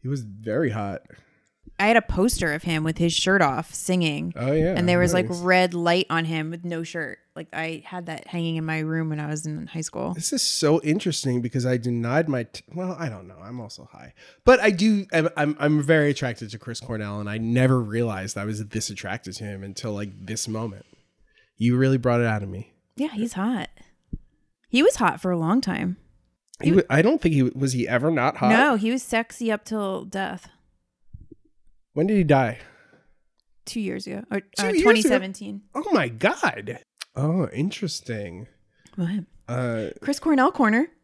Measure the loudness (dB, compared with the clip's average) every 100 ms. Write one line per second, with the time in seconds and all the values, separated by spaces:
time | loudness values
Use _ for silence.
0 | -4 -6 -6 -10 -4 0 0 0 -4 -6
1 | _ -20 _ _ _ _ -20 -2 2 2
2 | 2 0 0 0 -2 -2 -2 0 0 0
3 | 0 2 2 4 4 0 -6 -10 -2 0
4 | 2 -2 -6 -4 0 2 2 2 4 4
5 | 6 4 0 -2 4 4 4 2 2 2
6 | 2 -2 0 -2 -4 -6 -8 -8 -8 -8
7 | -8 -10 _ -16 -12 -8 -8 -8 -10 -12
8 | -10 -12 -8 -4 -2 -2 -2 -4 -2 -2
9 | -2 -4 -6 -6 -6 -10 -10 -10 -10 -8
10 | -6 -4 -4 -2 -2 0 2 2 2 -2
11 | -2 -4 -2 -2 -2 -2 0 -2 -2 -4
12 | 0 0 0 -2 -4 -12 _ -10 -8 -6
13 | -8 -8 -16 -20 -16 -14 -14 -16 -20 -20
14 | -20 _ -20 _ 6 8 8 4 4 4
15 | 2 0 0 0 -2 2 2 2 4 4
16 | 4 0 -4 -6 -10 -12 -12 -12 -8 -6
17 | -6 -6 -6 -4 0 4 4 4 2 -2
18 | -2 -4 -8 -6 -6 -6 -6 -6 -6 -8
19 | -8 -8 -10 -12 -10 -10 -12 -10 -8 -8
20 | -8 -12 -10 -8 -6 -6 -8 -10 -20 _
21 | _ _ _ _ _ _ 0 2 2 2
22 | 2 2 2 0 -4 -10 -14 _ _ -6
23 | -6 -4 -6 -4 -4 -4 -6 -14 -20 _
24 | _ -14 -14 _ _ _ _ 4 4 4
25 | 0 0 -2 0 2 0 0 -4 -4 -6
26 | _ _ _ _ _ -2 4 4 4 4
27 | 4 4 2 4 2 0 -2 0 0 2
28 | 2 2 0 2 4 6 6 4 0 -2
29 | -2 -4 -4 -6 -4 -4 -4 -4 -4 -6
30 | -8 -8 -6 -8 -14 _ _ _ _ _
31 | _ -20 -20 -20 _ _ -20 _ _ -2
32 | 2 4 4 4 2 -4 -16 _ _ _
33 | _ _ _ _ _ _ -12 -8 -6 -8
34 | -8 -12 -6 -8 -6 -4 0 4 6 6
35 | 6 2 0 -10 -12 -14 _ -8 0 2
36 | 2 0 0 0 -2 -4 -10 -12 _ _
37 | -14 -4 -2 0 -2 -2 -4 -2 -8 -8
38 | -8 -8 -8 -12 -16 _ _ _ _ -6
39 | -4 -4 -8 -18 -8 -4 -4 -4 -6 -8
40 | -6 -4 2 4 4 4 2 4 0 _